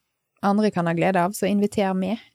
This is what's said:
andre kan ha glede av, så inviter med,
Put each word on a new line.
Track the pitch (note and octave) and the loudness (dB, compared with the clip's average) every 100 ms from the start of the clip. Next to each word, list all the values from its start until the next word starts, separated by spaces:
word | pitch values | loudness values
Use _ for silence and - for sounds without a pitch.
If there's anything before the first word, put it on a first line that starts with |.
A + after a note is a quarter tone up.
| _ _ _ _ | _ _ _ _
andre | G3 G3+ G#3+ | -2 2 0
kan | F#3 E3+ | 0 -2
ha | |
glede | E3+ E3+ F#3 | 0 2 2
av, | F3 | 0
så | G#3 F#3+ | -2 -2
inviter | G3+ G3+ - F#3+ F#3+ | 0 0 0 0 -2
med, | F#3 A3 - | -4 -6 -10